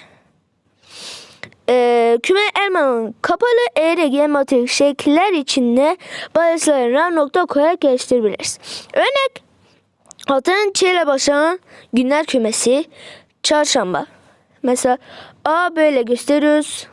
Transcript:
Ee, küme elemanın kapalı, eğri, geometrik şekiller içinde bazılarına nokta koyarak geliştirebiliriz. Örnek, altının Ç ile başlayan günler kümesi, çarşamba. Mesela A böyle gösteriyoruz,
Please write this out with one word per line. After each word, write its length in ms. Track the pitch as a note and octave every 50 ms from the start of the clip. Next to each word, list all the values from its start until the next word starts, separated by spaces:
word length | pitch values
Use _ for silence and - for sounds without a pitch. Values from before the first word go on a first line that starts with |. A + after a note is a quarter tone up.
| - - _ _ _ _ _ _ _ _ _ _ _ _ _ _ _ - - - - - - - - - - - - - - _ _ -
Ee, 500 | B3 B3+ A#3+ A#3+ A#3+ A#3+ A#3 A#3 A#3 A#3 -
küme 180 | - F#4 G4+ G#4 G#4 - F4+
elemanın 540 | G4+ G4+ F#4 F4 D4 C4+ B3 A#3 A3+ G#3+ A3+ - -
kapalı, 440 | - F4 E4+ - A#4+ A#4+ A#4 A#4+ - -
eğri, 340 | C#4+ D#4 E4 E4+ F4 E4 C#4+
geometrik 580 | B3 C#4+ D4 D4+ D4 C#4+ C#4 - C#4 A#3+ A#3+ B3
şekiller 640 | - - C#4+ C#4+ C#4 - - D4 C#4+ D#4+ F#4 G#4 F#4+
içinde 640 | D#4 C4+ - - C#4 B3 A#3+ A#3 B3+ C#4 D#4 F#4 - - - - - - - -
bazılarına 760 | D#4 E4+ E4 E4 E4 - D#4+ D4 C4+ B3 A#3+ B3 C#4+ E4 F4+
nokta 360 | E4+ D#4+ D4 C#4 - F4+ F4
koyarak 340 | - - C#4+ D4 D#4+ F4+ E4
geliştirebiliriz. 760 | - C#4 B3+ B3+ - - B3+ B3 A3 G#3 - - - - - - - - - - - - -
Örnek, 480 | - E4+ A#4+ C#5 C#5 C5+ B4+ - - - _ _ _ _ _ _ _ _ _ _ _ _ - - - - -
altının 440 | C#4 C4+ B3+ F4 F#4 G4+ G#4 G4+ G4
Ç 100 | - F#4+
ile 240 | F#4 F#4 F4 D#4+
başlayan 540 | C#4+ C#4 C4+ - C#4+ C#4+ C#4+ D4+ E4 F4+ F#4 _ _ - - - _ -
günler 340 | A#3+ B3+ B3+ C#4+ D4+ D#4+
kümesi, 580 | - - B3+ A3+ G#3+ A3+ - - A#3 B3+ C#4+ E4 - - - - - - - _ _ _ _ -
çarşamba. 640 | - D4+ D4+ D4 D4 - C4 G3+ F#3 F3 D3 D4 - - _ _ _ _ _ _ _ _ _ -
Mesela 360 | B3 B3 B3 - B3+ B3 - - - - - - - - _ -
A 320 | C#4+ D#4 E4+ F4+ F4 E4+
böyle 260 | D#4+ D#4 D4+ C#4+ B3+ A#3+
gösteriyoruz, 840 | A3+ B3 A#3+ - - C#4+ D4 C#4+ D4+ D4+ D4+ D4 - - - - -